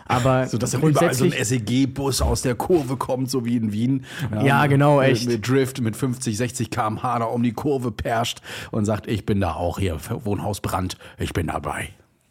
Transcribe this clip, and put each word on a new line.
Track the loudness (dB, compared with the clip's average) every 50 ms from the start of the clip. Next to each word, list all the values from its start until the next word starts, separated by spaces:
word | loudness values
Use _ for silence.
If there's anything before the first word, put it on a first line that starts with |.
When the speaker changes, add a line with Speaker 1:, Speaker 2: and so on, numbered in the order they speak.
| -4
Speaker 1:
Aber | 0 0 2 4 4 4 2 2
Speaker 2:
So, | 0 -2
dass | -2 -2 -2
dann | 0 2
überall | 2 4 4 4 4 4 2
so | 4 2
ein | 2
Speaker 1:
grundsätzlich | 2 2
Speaker 2:
S | 0 0
E | 0 -2
G-Bus | 0 0 2 2 2 2 0 -2 -2 -2 0 0 2
aus | 2 0 0
der | 0 -2 -2
Kurve | -2 0 2 2 2 2 0 -2
kommt, | -4 -2 -2 -2 -2 -2 -2
so | -2 -2 0
wie | 0 0
in | 0 0 0
Wien. | 0 0 2 2 0 0 -2 -6 -10 -8 -6 -4 -2 2 2
Speaker 1:
Ja, | 4 4 4 4
genau, | 4 4 6 6 6 6
Speaker 2:
mit, | 6 6 4
Speaker 1:
echt. | 4 2 2
Speaker 2:
mit | 0 -2 0 0
Drift, | 2 2 2 2 2 0 -2
mit | -2 -2 -2
fünfzig, | -2 -2 -4 -2 -2 -4 -4 -2
sechzig | -2 -2 -4 -4 -4 -6 -4
K | -2 -2 -2
M | -2 -2 -2 -2
H | -2 -2 0
da | -2
um | -2 0 0 0
die | 0 0
Kurve | -2 -2 -2 0 0 -2 -4
perscht | -4 -4 -4 -2 0 0 0 -2 -4 -10 -12 -14 -14 -12 -10 -6
und | -2 -2 0
sagt, | 0 0 -2 -2
ich | -4 -4 -4 0
bin | 0 0 0
da | 0 0 -2
auch | -2 -2 -4 -2
hier, | 0 -2 -2 -2 -4 -6 -8 -8 -6 -4
Wohnhausbrand, | -4 -4 -2 -2 -4 -6 -4 -4 -4 -2 -2 -2 -4 -6 -10 -16 -16 -8 -6
ich | -6 -4 -2
bin | -2 -2
dabei. | -2 -4 -4 -4 -6 -6 -6 -8 -10 -12 _ _ _ _ _ _ _